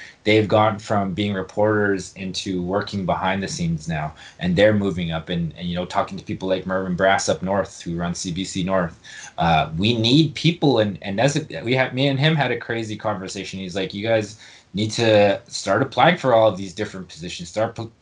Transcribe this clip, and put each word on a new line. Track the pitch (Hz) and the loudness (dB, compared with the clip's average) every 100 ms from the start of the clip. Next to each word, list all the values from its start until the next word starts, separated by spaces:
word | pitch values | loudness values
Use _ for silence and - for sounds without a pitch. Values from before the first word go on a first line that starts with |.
| - - | -20 -6
They've | - 107 101 | 2 4 6
gone | 110 107 104 | 4 4 0
from | - 107 98 | -2 -2 0
being | 90 104 | -2 -2
reporters | 98 90 - 107 107 101 98 90 | -2 -6 0 2 4 2 0 -4
into | - 95 90 - 92 | -10 -8 -6 -4 -4
working | 87 101 104 101 | -2 -2 -2 -4
behind | 90 85 95 98 | -2 0 0 -2
the | 95 | -4
scenes | - 85 82 - | -4 -2 -2 -4
now, | 80 76 - - - | -6 -6 -10 -20 -6
and | 90 | -2
they're | 87 104 | 4 6
moving | 107 98 87 85 | 6 0 -2 -4
up | 85 82 | -4 -4
and, | 87 82 76 | -4 -4 -6
and, | 87 | -6
you | |
know, | 87 90 | -6 -4
talking | 98 95 95 | -4 -4 -6
to | |
people | - - 95 | -10 -6 -2
like | 95 92 | -2 -2
Mervyn | 92 92 | -4 -2
Brass | 87 95 98 - | 2 4 4 2
up | 95 | -2
north | 90 101 92 - | 0 0 -2 -6
who | - 85 | -8 -4
runs | 87 87 | -4 -4
C | 95 | -6
B | 85 | -6
C | 95 98 | -6 -4
North. | 90 95 85 - - - - - | 0 0 0 -4 -20 -18 -16 -2
Uh, | 85 80 80 80 | 2 2 2 0
we | 107 117 | 0 2
need | 113 143 156 - | 4 4 4 2
people, | 156 170 156 120 | 0 2 2 2
and, | 104 92 | 2 -2
and | 101 98 | -6 0
that's | 135 | 0
a, | 143 156 - | 0 -6 -8
we | 117 | -2
have, | 131 127 | 0 0
me | 127 139 | 0 0
and | 135 | 2
him | 151 160 | 2 2
had | 127 | 0
a | 117 | -2
crazy | - 113 113 107 | -4 -6 -4 -4
conversation. | 110 98 92 98 90 95 | -4 -4 -6 -10 -10 -8
He's | 95 | -8
like, | 92 92 | -6 -6
"You | 101 110 | -4 0
guys | 113 104 - - - _ | 0 0 -10 -20 -20 _
need | - 107 | -4 -4
to | 113 117 107 104 98 - | 2 6 8 6 4 -4
start | - 104 104 | -8 0 2
applying | 135 - 143 180 | 2 4 4 4
for | 135 | 4
all | 113 110 | 6 6
of | 92 | 2
these | 98 | -8
different | 87 104 95 90 | -6 -6 -6 -14
positions, | 78 87 - 85 | -12 -12 -10 -8
start | 107 113 113 | -4 -4 -4
p-, | 113 _ | -12 _